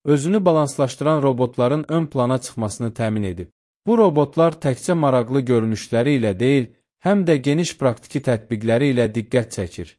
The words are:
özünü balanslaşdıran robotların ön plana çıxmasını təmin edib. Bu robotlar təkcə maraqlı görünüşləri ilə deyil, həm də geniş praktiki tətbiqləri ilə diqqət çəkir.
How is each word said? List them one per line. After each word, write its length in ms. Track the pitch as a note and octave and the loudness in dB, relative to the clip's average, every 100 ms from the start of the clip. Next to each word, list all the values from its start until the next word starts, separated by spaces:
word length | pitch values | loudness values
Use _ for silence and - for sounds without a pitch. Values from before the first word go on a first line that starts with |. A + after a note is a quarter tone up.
özünü 400 | - D3 D3 G#3+ | 0 0 2 0
balanslaşdıran 800 | F#3 D#3+ D3 - C3+ - D3 D#3 | 2 2 0 0 -4 -2 -2 0
robotların 600 | C#3 B2 B2 - B2 D3 D3+ | 0 0 -2 0 0 0 -2
ön 180 | D#3+ D#3+ | -4 -2
plana 320 | C3+ B2 C3 | -2 0 -2
çıxmasını 560 | - - A2 - A#2 | -4 -6 -6 -4 -8
təmin 280 | A2 A2+ G#2+ | -4 -2 -2
edib. 260 | G2+ F2 F2 _ _ _ - | -4 -6 -12 _ _ _ 0
Bu 120 | A#3 | 4
robotlar 540 | G#3 D3+ C#3+ D#3+ E3 | 4 4 0 2 0
təkcə 420 | D#3+ D3 B2+ - | 0 -4 -4 -2
maraqlı 460 | F3 D3 B2+ A#2 C3+ | 0 2 2 0 -2
görünüşləri 800 | B2 B2 A2+ G#2+ - A#2 B2+ C#3+ | 2 0 0 -4 -4 -2 0 0
ilə 200 | A2+ F#2 | 0 0
deyil, 260 | B2 C#3 A#2 _ _ _ | 2 2 0 _ _ _
həm 240 | F3 G3+ | 0 0
də 120 | F3 D3+ | 2 0
geniş 420 | C3 D3 E3+ - | 2 0 -2 -2
praktiki 420 | C3 A2+ - D3 | -2 -2 -6 -6
tətbiqləri 720 | C3 A2+ - A2 A2+ A#2 C#3+ | -2 -4 -2 -6 0 2 2
ilə 220 | B2 A2+ | 2 0
diqqət 420 | A2+ G#2+ B2+ A2+ - | -2 -2 -2 -2 -6
çəkir. 400 | F#2 - E2+ | -8 -8 -16